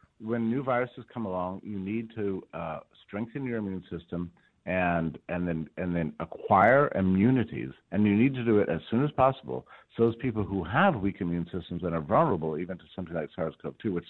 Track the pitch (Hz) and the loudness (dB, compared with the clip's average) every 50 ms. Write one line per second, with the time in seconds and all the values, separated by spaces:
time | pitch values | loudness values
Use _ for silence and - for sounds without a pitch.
0 | _ _ _ - 110 110 117 117 113 113 117 139 131 131 123 123 127 123 - 131 | _ _ _ -12 -6 -4 -4 -2 0 -2 -2 -2 -2 0 0 0 -2 -4 -6 -14
1 | 120 - - 120 110 95 92 92 90 92 95 - - 107 104 98 95 98 107 117 | -18 -12 -8 -6 -6 -4 -4 -4 -4 -4 -6 -8 -10 -8 -8 -6 -6 -4 -4 -4
2 | 113 113 - 113 101 101 95 92 - - - 85 82 80 78 78 - _ _ _ | -6 -6 -6 -4 -4 -2 -4 -4 -8 -10 -10 -8 -8 -8 -8 -10 -12 _ _ _
3 | _ - 98 104 120 117 - 143 135 123 120 110 104 98 95 92 87 - 90 82 | _ -10 -8 -6 -6 -6 -8 -8 -6 -4 -4 -4 -4 -4 -6 -8 -8 -10 -12 -12
4 | - _ 90 87 87 87 - _ _ _ _ _ - 85 92 92 90 87 85 82 | -8 _ -6 -6 -6 -8 -10 _ _ _ _ _ -6 -2 0 2 2 2 2 0
5 | 82 80 - - _ - 87 87 90 87 82 80 76 - _ - 90 90 87 85 | 0 -2 -6 -8 _ -6 -6 -4 -2 -2 -2 -4 -6 -8 _ -6 -4 -2 0 0
6 | 80 76 - - 82 - - - - - 104 95 98 113 131 143 147 - - 92 | -2 -2 -4 -8 -10 -10 -10 -8 0 4 6 6 8 8 8 6 4 2 2 2
7 | 95 92 92 95 107 123 131 127 107 - - 58 60 65 - - _ _ - 101 | 2 4 4 6 6 4 4 2 0 -2 -4 -8 -8 -10 -10 -14 _ _ 0 2
8 | 107 104 101 107 123 139 131 127 113 117 107 104 - - 82 82 - - 110 120 | 4 4 4 4 4 2 2 0 2 2 4 4 4 2 0 -2 -2 -2 0 0
9 | 143 147 - - 127 135 127 - - 120 - - - - - - _ _ _ - | 0 0 2 4 4 4 4 0 -6 -8 -8 -8 -8 -12 -18 -20 _ _ _ 2
10 | 117 117 113 117 - 127 107 107 98 - 98 95 82 80 110 147 196 196 147 101 | 2 2 2 0 -4 -4 -2 -2 -4 -2 -2 -4 -2 0 2 2 4 4 2 2
11 | 92 98 87 - 95 85 87 87 85 - - 90 - - 90 80 90 87 82 80 | 0 -2 -2 -2 -2 -2 -2 -2 -4 -4 -6 -8 -8 -8 -6 -6 -4 -2 -2 -2
12 | 73 78 110 147 170 147 101 80 78 80 76 78 90 87 90 85 78 - - 92 | 0 2 2 4 4 4 2 0 -2 -4 -4 -4 -6 -8 -10 -12 -14 -14 -12 -12
13 | 90 82 85 82 76 - - 92 80 78 - - - - 65 - - 110 90 85 | -10 -6 -6 -6 -6 -6 -6 -6 -6 -6 -6 -8 -10 -12 -10 -6 -4 -4 -4 -4
14 | - | -6